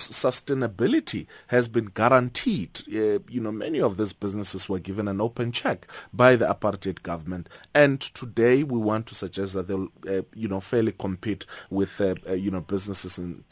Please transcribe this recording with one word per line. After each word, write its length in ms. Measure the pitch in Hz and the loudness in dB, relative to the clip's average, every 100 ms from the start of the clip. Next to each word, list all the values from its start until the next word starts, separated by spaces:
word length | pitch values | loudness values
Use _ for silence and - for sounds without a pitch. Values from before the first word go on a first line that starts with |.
| - | -4
sustainability 1160 | - 131 - - 135 117 95 185 311 - 101 - - - | -2 0 0 -2 -2 -2 0 2 2 0 -6 -8 -14 0
has 180 | 123 120 | 2 2
been 180 | 117 104 | 0 -2
guaranteed. 960 | - 117 127 123 - - 185 80 - - | 2 4 6 4 -2 -2 -2 -4 -10 -6
Uh, 320 | 107 107 104 95 | 0 2 2 -2
you 100 | 120 | -6
know, 120 | 110 | -4
many 280 | 107 320 311 | -4 -4 0
of 180 | 135 95 | 0 0
these 140 | 104 | -2
businesses 560 | - 101 104 98 95 - | -4 -6 -4 -6 -6 -4
were 120 | 92 | -4
given 280 | 87 98 101 | -4 -4 -2
an 140 | 98 | -2
open 300 | 113 117 120 | -2 -2 -4
check 340 | 120 - - - - - | -2 -4 -4 -8 -20 -6
by 240 | 95 123 123 | 6 8 8
the 120 | 85 | 4
apartheid 560 | 98 104 98 98 85 | 0 -2 -2 -4 -6
government, 440 | 90 85 78 92 85 - - 147 | -6 -8 -6 -8 -10 -18 -2 4
and 260 | 143 135 | 4 4
today 600 | - - 120 107 117 131 | -6 -10 -6 4 6 6
we 160 | 147 120 | 4 0
want 260 | 107 107 113 | 0 0 -4
to 80 | |
suggest 400 | - 95 95 98 | -8 -8 -4 -4
that 140 | 95 90 | -4 -2
they'll, 220 | 95 95 - - | -4 -4 -8 -4
uh, 140 | 95 - | -4 -4
you 140 | 107 110 | -6 -4
know, 120 | 95 | -4
fairly 320 | - 123 110 | 0 0 2
compete 540 | - 101 92 110 95 - - - | 0 -4 -4 -4 -6 -8 -16 -6
with, 320 | 95 95 - | -2 -2 0
uh, 140 | 98 90 - | 0 0 -4
uh, 60 | |
you 160 | 95 98 | -4 -2
know, 120 | 92 | -4
businesses 580 | 80 98 101 95 90 - | -4 -4 -4 -6 -8 -8
in, 240 | 87 82 - | -10 -12 -12